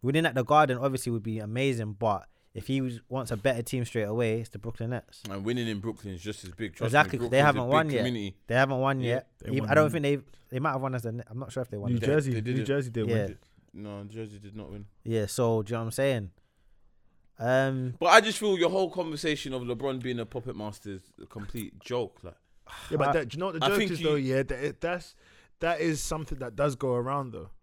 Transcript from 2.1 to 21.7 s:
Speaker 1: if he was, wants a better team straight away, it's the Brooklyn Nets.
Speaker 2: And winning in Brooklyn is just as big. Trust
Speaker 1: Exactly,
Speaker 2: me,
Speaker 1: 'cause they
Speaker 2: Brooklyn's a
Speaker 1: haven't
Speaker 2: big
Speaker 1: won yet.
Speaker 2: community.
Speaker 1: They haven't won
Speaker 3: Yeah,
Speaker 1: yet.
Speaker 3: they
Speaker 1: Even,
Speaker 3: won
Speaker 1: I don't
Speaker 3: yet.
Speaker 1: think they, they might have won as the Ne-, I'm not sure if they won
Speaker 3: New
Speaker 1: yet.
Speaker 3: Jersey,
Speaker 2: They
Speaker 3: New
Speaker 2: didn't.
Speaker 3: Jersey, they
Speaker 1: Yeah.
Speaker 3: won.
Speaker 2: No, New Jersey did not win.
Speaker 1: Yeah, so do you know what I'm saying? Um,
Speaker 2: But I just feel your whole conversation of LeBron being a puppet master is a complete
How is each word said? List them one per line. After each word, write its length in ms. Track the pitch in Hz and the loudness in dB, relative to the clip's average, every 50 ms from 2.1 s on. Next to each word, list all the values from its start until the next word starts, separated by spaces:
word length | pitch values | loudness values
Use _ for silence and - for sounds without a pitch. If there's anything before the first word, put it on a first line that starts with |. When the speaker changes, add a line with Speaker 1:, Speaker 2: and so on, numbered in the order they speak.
| 101 92 - - _ _ _ _ _ | 0 0 -2 -10 _ _ _ _ _
Speaker 1:
if 120 | - - - | -12 -4 -2
he 140 | 131 135 | 0 0
was, 180 | 131 127 120 113 - _ | 0 -2 -4 -8 -12 _
wants 220 | 123 135 127 113 | -6 -6 -4 -4
a 60 | 120 104 | -6 0
better 240 | 98 135 127 117 | 2 2 2 2
team 240 | 117 - - 127 120 | -2 -2 -2 -2 -2
straight 180 | 117 - 117 107 | -2 -2 -2 -2
away, 360 | 101 107 117 120 113 110 117 | 0 0 0 2 2 0 -2
it's 100 | 113 - | -4 -6
the 80 | - 98 | -12 -12
Brooklyn 300 | - 117 110 - 113 113 | -10 -10 -8 -8 -6 -6
Nets. 320 | 127 117 - _ - - - 104 | -6 -6 -8 _ -20 -16 -12 -10
Speaker 2:
And 140 | 98 98 98 | -8 -4 -2
winning 220 | 107 120 123 120 113 | -2 0 0 0 -2
in 120 | 110 101 | -4 -4
Brooklyn 320 | 98 113 104 - - 101 95 | -4 -6 -8 -8 -10 -12 -12
is 60 | 87 | -10
just 220 | 85 104 104 - - | -8 -10 -10 -10 -12
as 60 | 92 | -18
big. 220 | 87 - 113 101 - | -10 -8 -8 -8 -6
Trust 160 | - 117 117 | -4 -2 2
Speaker 1:
Exactly, 300 | 113 147 151 - - 127 | 6 4 4 4 2 -4
Speaker 2:
me, 60 | 120 | -2
Speaker 1:
'cause 60 | 117 | 2
they 100 | 120 135 | 4 6
Speaker 2:
Brooklyn's 20 | 143 | 6
a 20 | |
Speaker 1:
haven't 180 | 147 139 131 123 123 | 6 4 2 2 4
Speaker 2:
big 40 | 139 | 4
Speaker 1:
won 160 | 156 160 156 | 4 4 4
yet. 60 | 139 120 110 | 0 0 0
Speaker 2:
community. 300 | 127 123 117 101 98 95 - _ - | 0 -2 -2 -4 -6 -8 -10 _ 0
Speaker 1:
They 80 | 113 | 2
haven't 240 | 123 135 135 139 127 | 4 4 4 2 0
won 200 | 131 135 135 131 | 2 2 2 2
Speaker 3:
Yeah, 60 | 127 120 | 0 0
Speaker 1:
yet. 200 | 120 131 - _ _ _ | 0 0 -2 _ _ _
Speaker 3:
they 80 | - - | -8 -4
Speaker 1:
Even, 80 | - 135 - | -2 -2 2
Speaker 3:
won 60 | 107 | 4
Speaker 1:
I 40 | 139 | 6
don't 80 | 151 156 | 6 6
Speaker 3:
yet. 60 | 147 | 6
Speaker 1:
think 120 | - 170 143 | 4 0 2
they, 320 | 139 143 139 127 - - - - _ | 2 0 0 -2 -12 -20 -20 -18 _
they 100 | - 127 | -6 -2
might 120 | 139 156 | -2 0
have 100 | 135 135 | -2 -2
won 140 | 131 135 131 | -2 -2 -4
as 80 | 123 117 | -2 -4
the 80 | 117 | -4
Ne-, 120 | 110 120 110 - | -6 -6 -10 -10
I'm 100 | 110 123 | -10 -10
not 120 | 135 - | -10 -8
sure 100 | - 135 | -6 -6
if 80 | 123 - | -6 -6
they 80 | - 104 | -6 -6
won 140 | 101 120 | -2 -2
Speaker 3:
New 80 | 123 117 | 0 0
Speaker 1:
yet. 60 | 110 135 | 2 4
Speaker 3:
Jersey, 240 | 143 156 143 135 123 | 2 2 2 2 -2
Speaker 2:
They 80 | 113 | -2
Speaker 3:
New 120 | 110 120 123 | -2 -2 -2
Speaker 2:
didn't. 120 | - 135 | -2 0
Speaker 3:
Jersey, 240 | 117 135 143 135 123 | 0 0 -2 -2 -2
they 100 | 113 117 110 | -2 -2 0
Speaker 1:
Yeah. 180 | 113 117 110 101 | 0 0 0 0
Speaker 3:
won. 120 | 95 107 - _ _ _ - _ _ - | -2 -6 -10 _ _ _ -20 _ _ -16
Speaker 2:
No, 300 | 90 104 104 101 101 101 | -14 -12 -10 -10 -10 -12
New 60 | 101 | -12
Jersey 300 | 107 113 113 107 104 101 | -12 -12 -12 -12 -12 -16
did 160 | 101 101 101 | -18 -16 -14
not 160 | 107 101 71 | -14 -14 -12
win. 140 | 95 104 101 101 _ _ _ | -14 -14 -16 -16 _ _ _
Speaker 1:
Yeah, 220 | 110 113 113 104 98 | -2 0 0 0 0
so 340 | - - 123 113 113 110 107 | 2 2 4 4 4 2 0
do 80 | 98 | -2
you 40 | 120 | -4
know 60 | 113 | -4
what 40 | 113 113 | -4 -4
I'm 40 | |
saying? 400 | 107 - 135 139 131 117 101 90 - _ _ _ _ _ _ - - _ _ - _ _ _ _ _ _ _ _ _ - | -2 0 2 2 2 0 -2 -6 -12 _ _ _ _ _ _ -20 -20 _ _ -20 _ _ _ _ _ _ _ _ _ -4
Um, 580 | 113 120 127 131 135 135 135 131 127 123 120 - | 0 2 4 4 4 2 0 -2 -4 -4 -4 0
Speaker 2:
But 80 | 165 175 | 6 10
I 140 | 180 226 | 10 10
just 160 | 208 220 196 - | 8 8 -2 0
feel 200 | 214 208 190 180 | 2 2 2 4
your 120 | 165 165 | 4 4
whole 200 | 180 190 190 170 | 4 2 0 0
conversation 640 | - 180 175 160 156 147 - 160 151 - - 143 131 | 0 -4 -4 -4 -4 -4 -2 -2 -2 -2 -4 -6 -6
of 80 | 127 | -6
LeBron 400 | 123 120 123 113 135 139 131 131 | -4 -4 -4 -2 -2 -2 -2 -2
being 180 | 120 127 123 120 | -4 -4 -4 -4
a 60 | 113 | -6
puppet 300 | 104 - 127 117 131 113 | -6 -8 -8 -8 -8 -8
master 360 | 95 107 104 101 - - 104 | -8 -8 -8 -10 -10 -12 -12
is 100 | 98 92 - _ _ - | -12 -12 -14 _ _ -20
a 40 | - | -20
complete 540 | - - 110 101 98 - 117 104 - | -16 -14 -12 -10 -8 -6 -6 -8 -8